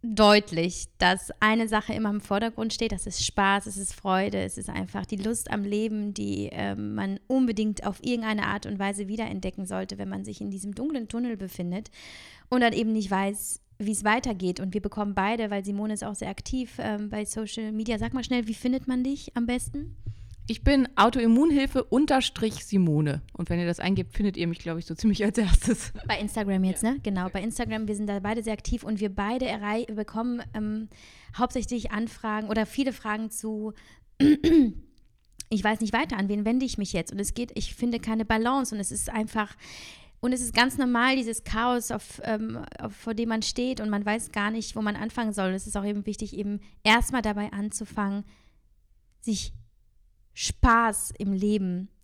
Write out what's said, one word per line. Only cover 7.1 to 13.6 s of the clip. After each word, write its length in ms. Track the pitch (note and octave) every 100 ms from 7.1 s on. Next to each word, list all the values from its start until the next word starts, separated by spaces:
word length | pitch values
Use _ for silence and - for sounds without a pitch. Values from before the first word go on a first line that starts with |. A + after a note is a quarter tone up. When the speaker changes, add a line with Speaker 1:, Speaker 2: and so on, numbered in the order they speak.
| G3 _
Speaker 1:
unbedingt 580 | C4 B3+ G#3 G#3+ G3 -
auf 160 | F#3
irgendeine 420 | - A#3+ A3 G#3 G3+
Art 200 | G3+ -
und 140 | G3+
Weise 280 | G3 G3+ G3
wiederentdecken 580 | G#3+ A3 F#3+ F#3 F#3+ F#3
sollte, 320 | F#3 F#3+ G3
wenn 100 | F#3+
man 160 | G3
sich 160 | G3+ G3+
in 100 | G3+
diesem 240 | F#3+ G3 G3
dunklen 320 | C#4 C#4+ A3
Tunnel 280 | A#3 B3 G#3+
befindet 540 | F#3+ - F3 F3+ A3 - - - - - -
und 120 | B3+
dann 120 | A#3
eben 200 | A3 A3
nicht 180 | A3 F#3+
weiß, 480 | G3 G3 G#3 - -